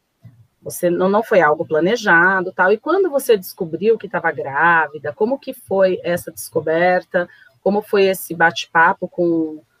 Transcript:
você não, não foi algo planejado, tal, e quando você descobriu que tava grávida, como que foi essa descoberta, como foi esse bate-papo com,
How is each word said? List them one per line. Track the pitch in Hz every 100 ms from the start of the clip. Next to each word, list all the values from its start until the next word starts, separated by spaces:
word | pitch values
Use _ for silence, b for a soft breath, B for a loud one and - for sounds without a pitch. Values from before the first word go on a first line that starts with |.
| _ _ - _ _ _
você | 151 - 175
não, | 170 185
não | 214
foi | 226 202
algo | 151 156 165
planejado, | 156 175 233 208 170 185 190 180
tal, | - 185
e | 214
quando | 311 381 381
você | 277 269 214
descobriu | 185 - 175 160 214 220
que | 196
tava | 175 165
grávida, | 147 139 139 170 165 151 151 147
como | - 214 269
que | -
foi | 254 - 196 190 180
essa | 170 175 -
descoberta, | - - 170 156 160 180 180 - 185 175 b b b
como | 190 208
foi | 208 202 196
esse | 185 -
bate-papo | 170 170 165 - 165 170 - 180
com, | - 175 165 156 156 _ _